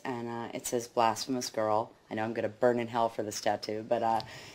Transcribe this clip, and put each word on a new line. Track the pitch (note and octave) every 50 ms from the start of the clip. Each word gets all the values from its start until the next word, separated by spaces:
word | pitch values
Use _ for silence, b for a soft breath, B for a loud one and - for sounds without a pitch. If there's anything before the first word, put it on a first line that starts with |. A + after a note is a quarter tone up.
| -
and, | C3+ B2 A#2 A#2 A#2
uh, | A#2 A#2 A#2 - -
it | - -
says | - B2+ A#2+ A#2 -
"Blasphemous | - B2 A2+ A2+ A2 - - - C3 B2 B2 -
Girl." | - A2 G#2+ G#2+ G#2+ G#2+ A#2 - - - _ -
I | G#2+
know | A2 A2
I'm | A2+ A2+
gonna | A2+ A2 G#2+
burn | G#2+ - B2+ B2 A#2+ A#2+
in | A#2 A2+
hell | A#2+ A#2 A#2 A2+
for | - - G#2+
this | G#2+ G#2 -
tattoo, | - A2 G#2 - - - G#2+ A2 A2 A#2+
but, | A#2+ A2+ A2+
uh, | A2+ A2+ G#2+ B B B B B B